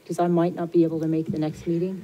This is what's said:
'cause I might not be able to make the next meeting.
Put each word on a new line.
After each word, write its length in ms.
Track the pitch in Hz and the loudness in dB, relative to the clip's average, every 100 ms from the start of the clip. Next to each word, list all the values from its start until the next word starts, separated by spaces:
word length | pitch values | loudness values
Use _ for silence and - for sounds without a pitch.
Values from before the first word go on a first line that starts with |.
| - | -8
'cause 120 | 170 | -2
I 80 | 175 | 2
might 260 | 170 170 | 4 2
not 180 | - 170 | -2 0
be 100 | 175 | 4
able 140 | 160 160 | 4 2
to 60 | 160 | 0
make 180 | 160 160 | 0 -2
the 80 | 156 | -2
next 280 | 156 151 175 | -2 -4 -2
meeting. 360 | 170 185 190 | -2 -2 -6